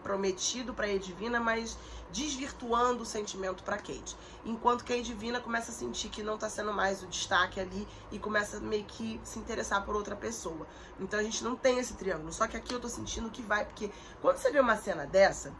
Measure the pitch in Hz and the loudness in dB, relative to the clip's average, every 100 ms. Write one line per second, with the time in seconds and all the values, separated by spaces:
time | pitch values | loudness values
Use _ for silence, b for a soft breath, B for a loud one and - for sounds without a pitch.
0 | - 196 196 185 - 240 240 214 208 196 | -2 2 2 2 0 -2 -4 -2 0 0
1 | 185 175 220 240 233 226 226 - B B | -2 -4 0 2 4 2 0 -8 B B
2 | B 175 302 262 277 - 247 233 247 247 | B -4 -2 -2 -6 -6 2 4 6 4
3 | 220 220 208 202 185 185 - 202 - 127 | -2 -4 -4 -2 -2 -2 -2 -4 -4 -8
4 | - - B B - 226 233 240 - 247 | -8 -12 B B -6 2 4 4 2 0
5 | 226 226 226 240 233 233 226 226 247 214 | 0 -4 -2 -2 0 -2 -2 -6 -6 -4
6 | 214 208 214 214 214 214 214 202 190 196 | -6 -4 -4 -2 -4 -2 -2 2 2 0
7 | 185 - - 185 185 196 185 190 208 B | -4 -6 4 4 4 0 -4 -4 -8 B
8 | B 208 208 214 208 214 214 214 208 - | B -6 0 2 2 -4 -2 -2 -2 -6
9 | 226 220 - - 214 220 226 202 202 208 | -6 -6 -8 -10 -6 -4 0 0 2 -2
10 | 208 202 214 233 175 160 - B B - | -2 -4 -4 -4 -6 -6 -10 B B -8
11 | 190 208 214 226 226 254 262 247 247 - | -2 0 0 0 -2 4 4 4 0 -4
12 | 185 165 156 165 220 233 - 247 240 226 | -4 -2 -4 0 0 0 -4 -4 -4 -6
13 | 208 - 226 - 214 208 - - 208 B | -6 -4 -4 -6 0 0 0 -4 -6 B
14 | B B - - 262 285 254 214 208 165 | B B 4 6 6 6 6 6 2 -2
15 | 143 185 190 147 143 - | 4 8 8 8 -8 -10